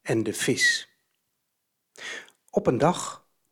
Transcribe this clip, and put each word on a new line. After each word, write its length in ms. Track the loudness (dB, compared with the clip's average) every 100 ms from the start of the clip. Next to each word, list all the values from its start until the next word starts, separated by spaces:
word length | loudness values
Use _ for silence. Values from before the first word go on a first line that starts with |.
en 220 | -2 -2
de 100 | -2
vis. 560 | -2 -2 2 2 2 -6 _ _ _ _ _ _ _ _ _ _ -16 -14 -14 -16 _ _
Op 180 | 0 2
een 100 | 4
dag 500 | 2 2 -6 -12 _ _ _